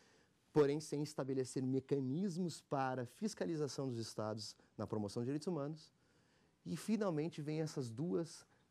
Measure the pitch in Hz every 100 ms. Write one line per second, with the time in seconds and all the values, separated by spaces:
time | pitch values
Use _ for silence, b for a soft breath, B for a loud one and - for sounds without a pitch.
0 | b b b _ _ 156 139 151 156 147
1 | 151 - 135 135 127 147 131 131 - 143
2 | 127 151 202 165 175 - - 143 131 131
3 | 120 - 208 - 180 160 143 - 135 117
4 | 110 - 107 110 107 - b - 107 110
5 | 101 120 120 151 190 165 143 156 - b
6 | b b b b b _ 175 170 - 220
7 | 202 151 160 156 147 156 156 151 123 113
8 | 175 190 165 - - b b